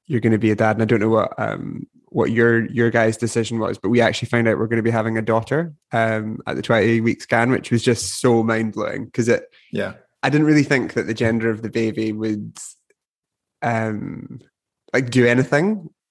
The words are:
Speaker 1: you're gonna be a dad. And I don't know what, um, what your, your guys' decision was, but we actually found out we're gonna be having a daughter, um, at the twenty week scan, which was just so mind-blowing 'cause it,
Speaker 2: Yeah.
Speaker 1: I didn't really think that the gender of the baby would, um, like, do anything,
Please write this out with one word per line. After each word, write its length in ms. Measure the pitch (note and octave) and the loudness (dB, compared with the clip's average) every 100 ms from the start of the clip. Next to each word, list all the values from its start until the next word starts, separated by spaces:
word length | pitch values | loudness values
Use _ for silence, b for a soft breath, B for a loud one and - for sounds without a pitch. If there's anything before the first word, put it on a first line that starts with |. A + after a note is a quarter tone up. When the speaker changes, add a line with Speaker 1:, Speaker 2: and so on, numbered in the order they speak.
| - | -6
Speaker 1:
you're 140 | B2 | -2
gonna 180 | A2+ A2 | 2 2
be 140 | A2 | 2
a 20 | |
dad. 220 | G#2 A2 G#2+ | 2 2 2
And 60 | |
I 20 | |
don't 160 | A2 A2+ | 0 2
know 80 | A2 | 2
what, 260 | A2 - - | 2 0 -4
um, 520 | G#2+ G#1 - - - _ _ | -6 -6 -8 -10 -14 _ _
what 200 | G#2 - | -2 0
your, 340 | A2+ A#2 A#2 A2 | 4 4 4 0
your 240 | A#2 A#2 | 0 2
guys' 260 | A#2 A2+ A2 | 2 0 0
decision 420 | A2+ A#2 A2 A2+ | -2 -2 -2 -4
was, 180 | G2+ - | -4 -4
but 120 | G2 | 2
we 120 | A#2+ | 4
actually 280 | A2 - A#2+ | 4 0 -2
found 180 | A#2+ A2+ | 2 2
out 100 | G2+ | 2
we're 120 | A2+ | 0
gonna 120 | A#2 | 0
be 100 | A2 | 0
having 260 | A#2 A2 A2+ | 0 -2 -2
a 40 | |
daughter, 500 | A2 A2+ A2 C#3+ E3+ D3 _ | 0 0 0 -4 -4 -12 _
um, 480 | A#2 A2+ A2 G#2+ A2 - | -2 0 -2 -6 -8 -8
at 80 | |
the 80 | - | -8
twenty 380 | - A2+ G#2 A#2 | 0 2 4 2
week 220 | A2+ - | 0 -2
scan, 280 | - A#2 A#2+ | 0 2 2
which 220 | B2+ - | 0 0
was 100 | A#2 | 0
just 380 | B2+ A2+ - - | 2 0 -2 -2
so 240 | B2+ A#2 | 2 2
mind-blowing 680 | A2+ A2 A2 G#2 - G2+ A2+ | 2 -2 -4 -6 -6 -8 -8
'cause 160 | - A#2 | -4 0
it, 260 | A2 - b b | 0 -2 b b
Speaker 2:
Yeah. 220 | G#2+ G2 - _ _ | -8 -8 -10 _ _
Speaker 1:
I 80 | C3+ | 0
didn't 160 | D3+ D3+ | 2 4
really 160 | D3+ | 4
think 320 | C#3+ C3+ F#2 | 4 0 0
that 140 | B2 E2 | -4 -4
the 60 | |
gender 360 | A2+ A#2 A2+ A2+ | -2 0 0 -2
of 120 | G#2+ | -2
the 80 | A2 | -4
baby 420 | A#2 A2+ A2 A2 | -2 -2 -2 -4
would, 440 | G#2+ A2 G#2+ A2 - - - _ _ _ _ _ _ _ _ | -4 -4 -4 -8 -14 -20 -20 _ _ _ _ _ _ _ _
um, 800 | A#2 A2+ A2+ G#2+ F#2+ - - A#2 - _ _ _ _ | -4 -2 -4 -6 -8 -12 -14 -18 -20 _ _ _ _
like, 160 | B2+ B2+ | -2 0
do 160 | B2 A#2+ | 4 4
anything, 640 | B2 D3+ D3 F#3+ G#3+ D#3+ _ _ | 4 2 2 0 -2 -8 _ _